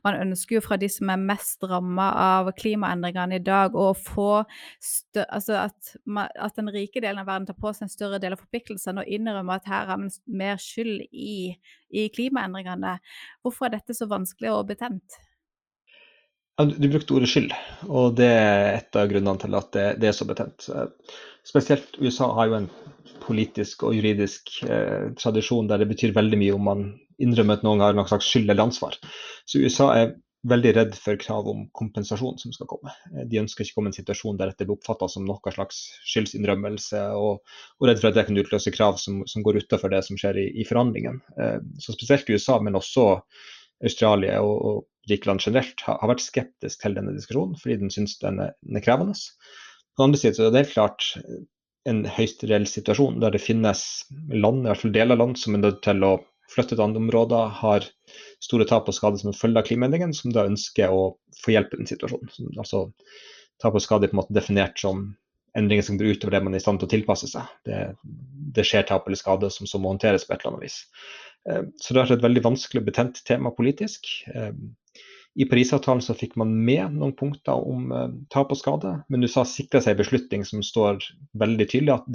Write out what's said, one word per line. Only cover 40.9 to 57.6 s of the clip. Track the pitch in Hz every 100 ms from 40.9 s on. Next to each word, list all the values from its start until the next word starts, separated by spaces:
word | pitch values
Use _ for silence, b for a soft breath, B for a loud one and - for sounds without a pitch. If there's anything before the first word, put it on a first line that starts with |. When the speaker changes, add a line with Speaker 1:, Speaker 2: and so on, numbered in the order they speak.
| 110 113 127 -
Speaker 2:
Eh, | - - 110 - -
så | - -
spesielt | 120 139 -
U | 104
S | -
A, | 123
men | 107 98
også | - - 110 95 - B B B B _
Australia | 113 - 110 104 95 101 104
og, | 104
og | 107 104 - _ -
rike | 101 -
land | 95
generelt, | - 120 - -
har, | - -
har | 107
vært | 123
skeptisk | - - 127 _ - -
til | 107 98
denne | 101
diskusjonen, | 98 101 131 185 165
fordi | 123 110
den | 98
synes | 101 104 -
den | 98 95
er, | 98 -
den | - 104
er | 107
krevende. | 131 190 202 - _ B B B B B
På | -
den | 135
andre | 143
siden | 120 104
så | 110
er |
det | 123
helt | 143 -
klart | 104 - - - - - - _ _ _ 135
en | 110 104
høyst | 95 110 - 107
reell | 104 104
situasjon | - 101 104 135 117
der | 110 101
det |
finnes | - 113 110 98 - - - 139 156
land, | 110 104 131
i | 120
hvert | 101 113
fall | 107
deler | 117 120
av | 120
land, | 123
som | - 104
er | 101
nødt | 95
til | - 98 98
å | 95 - _ _
flytte | - 117 113
til | 107
andre | 110
områder, | 113 113 117 117 110
har | 104